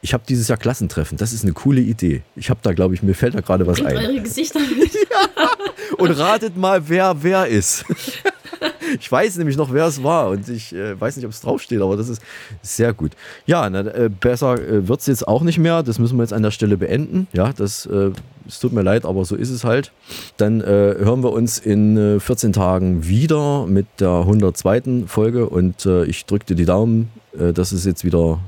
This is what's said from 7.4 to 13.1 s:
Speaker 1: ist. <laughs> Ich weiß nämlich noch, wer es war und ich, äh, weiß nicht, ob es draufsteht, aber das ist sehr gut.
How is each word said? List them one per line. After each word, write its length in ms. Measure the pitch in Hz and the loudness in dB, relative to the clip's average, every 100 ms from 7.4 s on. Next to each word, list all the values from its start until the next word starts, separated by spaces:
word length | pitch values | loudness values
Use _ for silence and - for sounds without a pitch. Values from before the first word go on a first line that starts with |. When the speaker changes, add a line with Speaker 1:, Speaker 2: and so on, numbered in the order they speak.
| 175 | 2
Speaker 1:
ist. 380 | 110 92 - - | 0 0 -4 -4
<laughs> 460 | 165 - - 381 - - - 302 - 330 269 | -8 -6 -6 -6 -6 -18 -8 -8 -6 -6 -6
Ich 120 | - | -2
weiß 260 | 127 185 175 | 0 0 0
nämlich 200 | 160 139 | -2 -2
noch, 160 | 143 | -2
wer 120 | 131 165 | 0 0
es 180 | 139 | 0
war 260 | 135 165 117 | 0 0 0
und 180 | 98 98 | -2 -6
ich, 240 | 117 110 | -10 -10
äh, 260 | 87 104 95 | -10 -8 -6
weiß 160 | 107 143 | -6 -6
nicht, 100 | 120 | -12
ob 60 | |
es 100 | 107 | -10
draufsteht, 400 | - 143 - 113 | -6 -6 -2 -2
aber 160 | 95 101 | 0 0
das 120 | 113 | -4
ist 120 | 113 - - - 101 | -8 -12 -20 -18 -18
sehr 320 | - - 120 | -12 0 0
gut. 200 | 113 78 | 0 -6